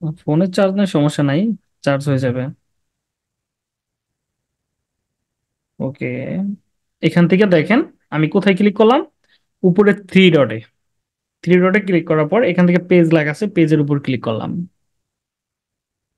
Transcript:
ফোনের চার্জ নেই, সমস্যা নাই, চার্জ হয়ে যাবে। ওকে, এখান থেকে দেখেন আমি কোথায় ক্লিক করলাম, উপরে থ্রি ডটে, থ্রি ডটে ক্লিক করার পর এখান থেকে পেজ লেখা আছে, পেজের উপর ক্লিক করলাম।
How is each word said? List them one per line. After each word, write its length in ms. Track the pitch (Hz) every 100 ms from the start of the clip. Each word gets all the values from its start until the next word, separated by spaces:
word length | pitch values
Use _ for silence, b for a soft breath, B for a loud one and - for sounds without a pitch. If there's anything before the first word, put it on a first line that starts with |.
| 160 156
ফোনের 340 | - 156 190
চার্জ 220 | 190 196
নেই, 120 | 196 190
সমস্যা 360 | 151 147 -
নাই, 180 | 143 147 226 196 _ _
চার্জ 200 | 139 139 147
হয়ে 120 | 135
যাবে। 240 | 131 127 131 - _ _ _ _ _ _ _ _ _ _ _ _ _ _ _ _ _ _ _ _ _ _ _ _ _ _ _ _ _ _ _ -
ওকে, 280 | 135 139 131 123 135 165 202 208 _ _ _ -
এখান 220 | 165 175 170
থেকে 160 | 185 208
দেখেন 340 | 165 147 240 - _ -
আমি 160 | 151 156
কোথায় 280 | - 202 185
ক্লিক 180 | 208 196
করলাম, 240 | 220 285 339 _ _ _ _ _
উপরে 300 | 185 180 208 202
থ্রি 200 | - 190 185
ডটে, 280 | 156 120 113 - _ _ _ _ _ _ _
থ্রি 100 | 170 180
ডটে 220 | 185 202
ক্লিক 240 | 185 170 165
করার 200 | 156 151
পর 120 | 208
এখান 200 | 254 175 175
থেকে 140 | 175 175
পেজ 180 | 180 165
লেখা 180 | 160 151
আছে, 160 | 143 208
পেজের 320 | - 123 156
উপর 160 | 143 143
ক্লিক 220 | 139 123
করলাম। 260 | 117 110 175 180 180 _ _ _ _ _ _ _ _ _ _ _ _ _ _